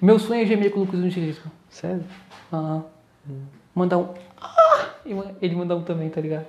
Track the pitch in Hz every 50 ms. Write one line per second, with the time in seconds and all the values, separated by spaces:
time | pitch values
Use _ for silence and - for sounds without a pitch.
0 | 180 190 220 214 220 - 233 240 226 196 220 208 202 202 202 196 190 185 185 180
1 | 180 180 180 185 165 156 151 - - 160 - - _ _ - - - 170 185 175
2 | 165 - - - - - - - - - 165 160 156 156 156 160 156 - - _
3 | _ _ _ _ - 143 135 135 135 139 - - _ _ - 180 180 180 180 175
4 | 180 - - - - - - - - - - 698 640 640 622 554 571 - - -
5 | - 285 202 196 196 196 196 - 196 180 170 175 175 175 175 170 165 180 170 165
6 | 156 160 160 170 156 156 156 156 160